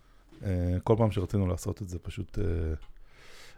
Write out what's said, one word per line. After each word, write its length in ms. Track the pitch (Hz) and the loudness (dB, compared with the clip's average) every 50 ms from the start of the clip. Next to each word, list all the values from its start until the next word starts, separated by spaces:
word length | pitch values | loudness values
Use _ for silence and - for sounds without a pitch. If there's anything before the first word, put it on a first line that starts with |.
| - - - - - - - - - | -20 -20 -20 -20 -20 -20 -16 -6 -2
אה, 340 | 98 92 90 87 87 90 90 - | 0 0 2 2 2 2 2 4
כל 120 | - 113 | 4 6
פעם 140 | 107 113 107 | 6 6 4
שרצינו 360 | 95 101 90 - - 101 95 | 4 0 0 2 2 2 2
לעשות 340 | 92 90 87 - 104 101 - | 2 0 0 -2 -4 -6 -4
את 80 | 104 87 | -6 -8
זה, 100 | 90 85 | -8 -8
פשוט, 400 | - 90 - - 85 - - - | -8 -8 -8 -8 -8 -4 -4 -2
אה, 40 | 95 87 85 82 80 80 78 - - - - - - - - - - - - - - - - | 0 0 0 0 0 -2 -2 -4 -8 -12 -16 -18 -20 -20 -20 -20 -20 -20 -18 -18 -18 -20 -16